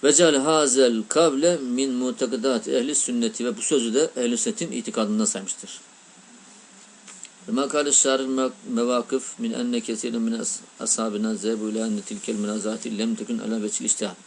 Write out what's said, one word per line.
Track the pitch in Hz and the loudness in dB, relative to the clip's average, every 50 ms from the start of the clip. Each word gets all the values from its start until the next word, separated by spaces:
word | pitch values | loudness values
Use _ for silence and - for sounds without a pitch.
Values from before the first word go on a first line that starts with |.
| - | 6
Ve | 143 147 | 6 6
cel | - 180 165 147 | 8 8 8 6
hazel | 135 135 151 160 156 151 135 120 131 135 123 117 110 107 - | 4 4 4 4 4 4 4 6 6 6 6 6 2 0 0
kavle | - 147 170 165 139 135 151 170 175 156 | 2 4 4 4 4 4 2 2 2 2
min | 135 123 123 127 135 139 | -2 -4 -2 -2 0 0
mutekidat | 127 123 127 127 120 - 135 117 123 120 110 135 131 113 113 131 | 0 -2 -2 -2 -2 -2 -4 -2 -2 -2 0 0 0 0 0 0
ehli | 135 131 120 139 151 | 0 0 0 0 -2
sünneti, | - - - 123 120 117 113 110 - 117 | -2 -2 -2 -2 0 0 -2 -2 -2 -4
ve | 123 113 - | -4 -4 -4
bu | |
sözü | - - 156 139 117 117 110 | -2 0 2 2 2 2 2
de | 131 156 160 - 131 | 2 2 0 0 -2
ehli | 123 120 120 113 | -2 0 0 0
sünnetin | - 117 110 - 175 165 | -2 -2 -4 -4 -6 -6
itikadından | - 123 113 - 107 117 110 104 107 107 110 | -6 -6 -6 -4 -2 -2 -2 0 0 0 0
saymıştır. | 104 - 95 98 95 - - - - - - - - - - - - - - - - 240 - - - - - - - - - - - - - - - - - - - - - - - | 0 -2 -4 -6 -8 -10 -12 -12 -16 -16 -18 -20 -20 -20 -20 -20 -20 -20 -20 -20 -20 -20 -20 -20 -20 -20 -20 -20 -20 -20 -20 -20 -20 -20 -20 -20 -20 -18 -18 -18 -18 -20 -18 -8 -2
Ve | |
ma | 110 127 139 139 | 0 0 0 2
kâle | 143 151 147 143 | 2 0 2 4
şâril | 139 - - 139 135 135 135 | 4 4 4 4 4 2 2
me-, | 131 131 131 131 127 123 - - - | 0 0 0 0 -2 -2 -6 -10 -4
mevâkıf | 123 117 120 123 123 123 117 - - 131 - - - - | -2 0 2 2 2 0 0 0 -2 -4 -4 -4 -10 -6
min | 117 113 113 | -4 -4 -2
enne | 123 123 120 120 120 | -2 -2 -2 -2 -2
kesirin | 113 - 113 110 - 123 117 117 | -2 -2 -6 -4 -4 -4 -2 -2
min | 113 113 113 113 | 0 0 -2 -2
as-, | 110 - - - - - - - | -4 -6 -6 -8 -12 -18 -14 -8
ashabina | 113 110 - - 113 110 104 104 107 110 110 | -4 -2 -2 0 0 -2 -2 -2 -2 -2 -2
zebu | 101 95 107 113 110 107 107 | -2 -2 -2 -2 -2 -2 -4
ila | 107 110 113 113 | -2 -2 -2 -2
enne | 107 104 | -2 -4
tilkel | 98 - 110 101 - - 113 | -4 -8 -10 -10 -6 -6 -4
münazahati | 104 104 104 107 107 98 107 110 113 - 117 110 101 | -4 -2 -4 -4 -4 -4 -4 -6 -6 -6 -8 -4 -2
lem | 113 113 113 | -2 -2 -2
tekun | 107 107 - 120 113 | -4 -4 -6 -6 -6
ala | 104 107 110 113 104 | -4 -4 -4 -2 -4
veçhil | 107 - - 123 | -4 -4 -4 -2
içtihad. | - - - 113 101 90 - - | -2 -2 -2 -4 -6 -8 -10 -18